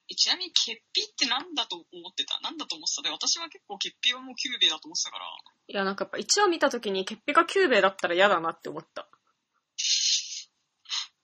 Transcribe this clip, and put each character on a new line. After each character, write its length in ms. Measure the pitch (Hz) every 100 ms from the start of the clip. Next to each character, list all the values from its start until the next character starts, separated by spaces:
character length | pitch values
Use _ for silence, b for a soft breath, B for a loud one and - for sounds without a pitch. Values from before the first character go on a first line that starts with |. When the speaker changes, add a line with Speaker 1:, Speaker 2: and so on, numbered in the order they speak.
| - -
Speaker 1:
ち 100 | -
な 80 | 320
み 100 | 370
に、 60 |
潔 300 | - 233 226 _
癖 100 | 381 427
っ 80 |
て 120 | - 262
何 280 | 247 359
だ 120 | 277 226
と 100 | 175
思 80 | - 175 175
っ 40 |
て 100 | -
た？ 160 | - -
何 160 | 196 170
だ 80 | -
と 80 |
思 100 | 165
っ 40 | -
て 80 | 285
た？ 60 |
で、 80 | 220
私 280 | 320 - 339
は 100 | 330
結 160 | - -
構 100 | 294
潔 180 | - -
癖 120 | -
は 60 | 254
も 120 | 262
う 20 |
キ 140 | 240 254
ュ 60 | 240
ー 40 |
ベ 60 | -
イ 40 |
だ 100 | 156
と 80 | 151
思 60 |
っ 20 | 170
て 80 |
た 60 | -
か 60 | 92
ら。 60 | 87 - _ _ -
Speaker 2:
い 40 |
や、 120 | 202
な 80 | 196
ん 40 | 196
か 80 |
や 40 | 190
っ 20 |
ぱ 80 | -
一 220 | 214 415
話 80 | 403
見 100 | 320
た 120 | 277
時 200 | 240 208
に、 140 | 190
潔 180 | 190 220
癖 80 | -
が 120 | 311
キ 160 | 339 392
ュ 60 | 359
ー 20 |
ベ 100 | 214
イ 40 |
だ 60 | 190
っ 80 | -
た 120 | 175
ら 60 |
嫌 140 | 175 208
だ 120 | 175
な 100 | 165
っ 100 | 165
て 80 | -
思 120 | 151
っ 20 |
た。 260 | - - - _ _ _ _ _ _ - - - - - - - - _ _ _ - B B _